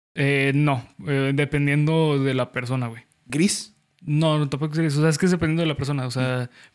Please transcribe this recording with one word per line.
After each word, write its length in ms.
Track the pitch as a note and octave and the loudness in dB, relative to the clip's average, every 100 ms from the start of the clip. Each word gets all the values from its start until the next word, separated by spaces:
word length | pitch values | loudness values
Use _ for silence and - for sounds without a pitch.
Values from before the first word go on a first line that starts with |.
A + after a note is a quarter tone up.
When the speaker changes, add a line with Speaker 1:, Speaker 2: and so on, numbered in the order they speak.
| _ | _
Speaker 1:
Eh, 380 | - C#3 C#3+ C#3 | -2 0 2 2
no, 320 | C#3 D3 C3 - - - | 2 2 0 -4 -14 -4
eh, 260 | C#3 C3+ | -2 0
dependiendo 880 | C#3 C#3+ D3 C#3+ D3 D3+ D#3+ D#3 C#3+ | 0 0 0 2 2 2 2 2 2
de 120 | C3+ | 0
la 180 | B2+ B2 | 0 -2
persona, 360 | B2+ B2 C3 A#2+ | -6 -4 -4 -4
güey. 140 | A2+ _ _ _ | -10 _ _ _
Speaker 2:
¿Gris? 480 | C#3+ G3 - - _ _ _ | 0 0 0 -8 _ _ _
Speaker 1:
No, 360 | - D3+ D#3+ D3+ | -2 0 2 2
no, 100 | C#3+ | -2
tampoco 240 | C#3 D#3 | -2 -4
es 60 | D3+ | -2
gris. 180 | E3 C#3+ | 0 2
O 40 | |
sea, 80 | D#3+ | 2
es 80 | D3 | 2
que 80 | F#3 | 2
es 60 | |
dependiendo 300 | F3 D#3+ D#3+ | 2 0 0
de 60 | E3 | 0
la 80 | C#3+ | -2
persona, 300 | C#3 C#3+ B2+ | -4 -4 -4
o 40 | |
sea, 380 | B2 B2+ B2+ B2 | -2 -2 -2 -4
Speaker 2:
Mm. 40 | - - | -10 -20